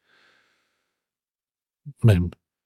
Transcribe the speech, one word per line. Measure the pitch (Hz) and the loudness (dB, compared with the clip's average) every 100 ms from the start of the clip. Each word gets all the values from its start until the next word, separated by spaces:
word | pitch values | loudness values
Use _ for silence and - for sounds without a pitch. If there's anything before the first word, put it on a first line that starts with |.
| _ _ _ _ _ _ _ _ _ _ _ _ _ _ _ _ _ _ 147 - | _ _ _ _ _ _ _ _ _ _ _ _ _ _ _ _ _ _ -20 -2
I | 117 | 2
mean, | 90 87 - _ _ | 2 -2 -8 _ _